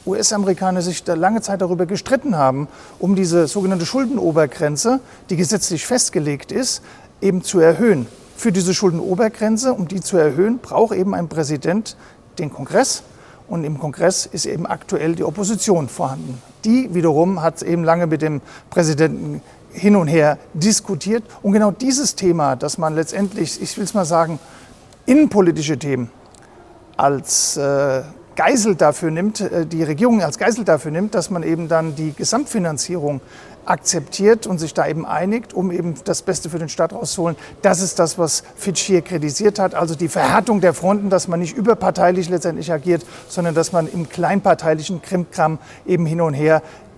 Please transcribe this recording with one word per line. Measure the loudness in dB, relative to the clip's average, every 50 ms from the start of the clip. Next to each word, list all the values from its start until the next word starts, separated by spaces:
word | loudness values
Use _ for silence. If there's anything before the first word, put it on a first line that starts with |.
| -6
U-S-Amerikaner | -4 -2 0 0 0 0 0 0 0 0 0 0 -2 0 -2 -2
sich | -4 -6 -6 -4
da | -2 0
lange | 2 2 2 2 0
Zeit | -2 -2 -4 -2
darüber | -2 0 0 0 -2 -2
gestritten | -4 -4 -4 0 -2 0 0 0 0 2
haben, | 2 2 2 0 -4 -6 -10 -16 -20 -20 -12 -4
um | 0 0 2
diese | 2 2 2 4 4 2 2
sogenannte | 0 -2 -2 0 -2 -2 -2 -2
Schuldenobergrenze, | -2 -2 0 0 0 0 0 2 2 2 2 2 0 -2 -2 -2 -2 0 0 0 0 -2 -2 -8 -20 -16 -10 -4
die | -2
gesetzlich | -2 0 0 0 -2 -2 -2 -4 -4 -4 -2
festgelegt | 0 0 0 0 -2 -2 -2 -2 -4 -4 -6 -6
ist, | -4 -2 -2 -2 -4 -6 -10 -16 -20 -20 -20 -20 _ -2
eben | 0 0 0 0
zu | -2 0 2 6
erhöhen. | 6 6 6 6 4 4 4 2 0 -6 -10 -18 -20 -20 -10
Für | -4 -2 0
diese | 0 2 2 0 0
Schuldenobergrenze, | 2 2 0 0 0 -2 -2 0 0 0 0 0 0 -2 0 0 0 0 0 0
um | -2 -2 -6
die | -6 -6
zu | -4 0 2 4
erhöhen, | 4 4 4 2 2 2 0 -2
braucht | -4 -2 0 2 2 2 2
eben | 0 -2 0 -2
ein | -2 -4 -4
Präsident | -4 -4 -2 -2 -4 -4 -2 -2 -2 -2 -2 -6 -10 -18 -20 -20 -20 -20 -20 -16 -10 -8
den | -8 -8 -8
Kongress. | -10 -6 0 2 2 2 2 0 -6 -10 -14 -20 -20 -20 -20 -20 -20 -12 -8
Und | -6 -4 -4
im | -4 -4 -6
Kongress | -6 -8 -4 0 0 0 2 0 -4 -6
ist | -8 -8 -6
eben | -6 -6 -6 -6 -6
aktuell | -8 -8 -6 -4 -4 -2 -2 -2 -2
die | -2 -2
Opposition | -4 -4 -4 -2 -2 -2 0 2 2 2 2 0 -4
vorhanden. | -6 -6 -6 -6 -6 -6 -10 -12 -12 -14 -16 -20 -14 -4 0
Die | 2 2 2 2 0 0
wiederum | 2 2 4 4 4 4 2 2 0
hat | 0 -2 -2 -2 -4
eben | -2 -2 0 2
lange | 2 2 2 2
mit | 0 0 0
dem | 0 -2 -2 -4 -8 -12 -20 -20 -16 -4
Präsidenten | 0 0 2 2 2 2 2 2 0 -2 -6 -8 -8 -10 -12 -16 -20 -20 -20 -20
hin | -6 0 4 4 6
und | 6 4 4
her | 4 4 4 4 2 0 -6 -10 -4
diskutiert. | 0 2 2 2 0 0 -4 -6 -6 -4 -2 -2 -4 -4 -8 -12 -6
Und | 0 2 2
genau | 4 4 2
dieses | 2 0 -2 -2 0 0 -2 -2 -2
Thema, | 0 0 2 2 2 2 0 0
dass | 0 -4 -6 -4 -2
man | -2 -2 0
letztendlich, | -2 -2 -2 -2 -4 -4 -4 -4 -4 -6 -6 -6 -8
ich | -8 -8 -6
will's | -6 -6 -2 -2
mal | -2 0
sagen, | 2 2 2 2 0 -2 -8 -10 -16 -20 -20 -20 -20 -20 -20 -20 -20 -20 -6 _ 4
innenpolitische | 4 6 6 4 4 4 4 4 4 0 0 -2 -2 -2
Themen | -2 -2 -2 -2 -4 -6 -10 -16 -20 -20 -20 -20 -20 -20 -20 -20 -20 -20 -20 -20 -20 -10 -2 0
als, | 2 2 2 0 -2 -2 -2 -2 -2 -2 -2 -2
äh, | 0 0 2 2 2 0 0 -2 -4 -8 -14 -20 -20 -10 -2
Geisel | 2 2 4 4 4 2 2 2
dafür | 4 4 4 4 2 -2 -2
nimmt, | -2 0 -2 -2 -2 -2
äh, | -4 -2 -2 -2 -2 -2
die | -2 -2 -2
Regierung | -2 0 2 2 4 4 4 2
als | 0 -2 -2
Geisel | 0 0 0 0 2
dafür | 2 2 2 0 -2
nimmt, | -4 -2 -2 -2 -2
dass | -2 -2 -2
man | -4 -4 -2
eben | -2 -2 -2 0 0
dann | 0 0 0 -2 -4
die | -6 -6 -6
Gesamtfinanzierung | -6 -6 -4 -2 -2 -2 -2 -2 -2 -2 -2 -2 -2 -4 -6 -6 -6 -4 -4 -4 -4 -6 -8 -14 -20 -20 -20 -20 -20 -10 -4
akzeptiert | -4 -4 -2 -2 -2 -2 -2 -4 -6 -2 2 4 4 4 4 2 -2
und | -4 -4
sich | -4 -4 -2
da | -2 0 0
eben | -2 -4 -4
einigt, | -4 -4 -2 -2 -2 -2 -4 -4 -6 -4
um | -4 -2 -2
eben | -2 -2 -4 -4 -6 -6 -4
das | -4 -4 -4 -2
Beste | -4 -4 -4 -4 -8
für | -6 -6
den | -6 -6
Staat | -4 -2 -2 -2 -2
rauszuholen. | -4 -8 -6 -4 -2 -2 -2 -2 -4 -10 -18 -6 0
Das | 2 2 2 2 0
ist | -2 0 0
das, | 0 0 0 0
was | -2 0 -2 -4 -6 -10 -14
Fitch | -8 -6 -4 -4 -2
hier | 0 2 2 2 2
kritisiert | 0 -4 -4 -2 -2 -2 2 2 2 2 2
hat, | 0 0 0
also | 0 -2 -2 -2
die | -2 -4 -2
Verhärtung | 0 0 2 2 2 2 2 2 2 4
der | 4 2 2
Fronten, | 2 2 0 0 2 2 2
dass | 0 0 0 0
man | -2 -2
nicht | -2 -4 -4
überparteilich | 0 2 2 2 2 2 -2 0 2 4 4 4 2 0 -2
letztendlich | -2 -2 -2 -2 -4 -4 -4 -4
agiert, | -4 -2 0 0 0 0 -2 -6 -18 -20 -18 -10
sondern | -6 -4 -2 0 0
dass | 0 0 0
man | 0 0 -2 -2
im | -2 -6 -6 -6
kleinparteilichen | -4 -2 0 0 0 2 2 2 2 2 2 0 0 0 -2 -6 -8 -8 -6
Krimkram | -4 -4 -4 -4 -4 -2 0 0 0 0 -4 -10 -14 -20 -10 -4
eben | -2 0 0 0 0
hin | 0 0
und | 0 0 0
her | 2 2 4 4 4 2 -2 -18 -20 -20 -20 -4